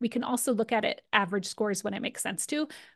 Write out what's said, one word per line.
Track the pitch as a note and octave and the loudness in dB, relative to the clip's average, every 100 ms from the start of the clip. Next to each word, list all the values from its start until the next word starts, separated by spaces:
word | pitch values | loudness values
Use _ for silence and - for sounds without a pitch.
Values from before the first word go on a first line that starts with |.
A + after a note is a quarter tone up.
We | A#3 | -2
can | A#3+ | 0
also | B3 B3 - | 0 0 2
look | A3 A3+ | 2 2
at | A3+ | 2
it | G#3 - - | 2 -2 2
average | G#3+ F#3 G3 F3+ | 2 4 0 -2
scores | - G#3+ F#3+ | -2 0 0
when | G#3 | -2
it | G3+ | -2
makes | A3+ - | -4 -4
sense | - F#3+ - | -4 -4 -2
to, | D4 D4+ - - | 0 -2 -6 -16